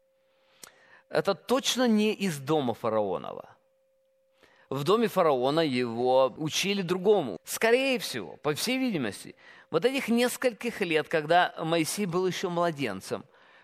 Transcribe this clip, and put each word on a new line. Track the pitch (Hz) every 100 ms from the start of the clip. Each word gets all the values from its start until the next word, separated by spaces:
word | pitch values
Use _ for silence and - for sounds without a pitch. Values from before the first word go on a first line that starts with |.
| _ _ _ _ _ _ - _ _ - _
Это | 151 175
точно | 196 - 254 - 233 247
не | 214 214
из | 202 196 147
дома | 135 156 127 107
фараонова. | 117 110 101 82 50 50 - - _ _ _ _ _ _ _ _ - _ _
В | 135
доме | 143 214 220
фараона | - 165 131 127 151
его | 160 127 123 113 127 127 131 120
учили | 151 - 185 202
другому. | 175 185 185 208 131 85
Скорее | - - 226 240 269 240
всего, | - 123 82 -
по | 147
всей | 147 - 262
видимости, | 262 175 113 - - - - - -
вот | 165
этих | 226 269 208
нескольких | 233 240 - 254 214 233 -
лет, | 175 156 143
когда | 165 151 175 175 -
Моисей | 160 170 160 - 202
был | 175 185
еще | 170 185
младенцем, | 170 175 147 123 95 - 101 - _ _ -